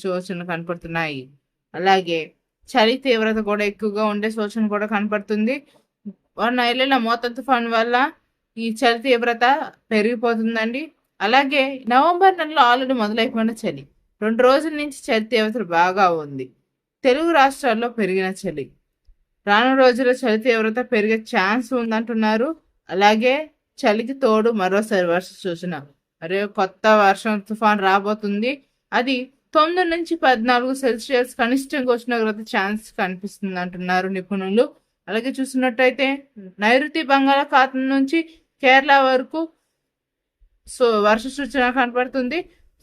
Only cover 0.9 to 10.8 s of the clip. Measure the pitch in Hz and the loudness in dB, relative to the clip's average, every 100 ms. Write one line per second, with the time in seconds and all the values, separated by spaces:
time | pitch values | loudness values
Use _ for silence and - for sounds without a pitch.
0.9 | 165 160 139 131 143 _ _ _ 160 185 | -6 -4 -6 -14 _ _ _ _ -4 2
1.9 | 190 175 165 156 _ _ _ - 254 220 | 2 2 -4 -6 _ _ _ -4 2 2
2.9 | 262 269 233 220 220 202 208 208 202 214 | 2 0 0 0 -2 -2 -2 -2 -4 -4
3.9 | 202 214 208 214 220 208 226 214 208 208 | -2 -2 -2 -4 -4 -6 -2 -2 -2 -2
4.9 | 208 208 214 202 214 220 285 - _ _ | -2 -2 -4 -4 -2 -2 -4 -8 _ _
5.9 | _ 208 185 _ - 220 247 240 247 269 | _ -20 -20 _ -6 -2 0 0 0 0
6.9 | 269 226 233 247 240 269 247 233 226 233 | 0 0 -2 -4 -6 -2 -2 0 0 0
7.9 | 240 285 - _ _ _ - 226 220 254 | 0 -2 -4 _ _ _ -8 -8 0 0
8.9 | 233 262 233 240 233 247 294 220 - - | 0 2 2 2 2 2 2 -2 -12 -4
9.9 | 220 214 240 233 226 226 226 220 247 | 0 0 0 -2 -2 -2 -2 -4 -6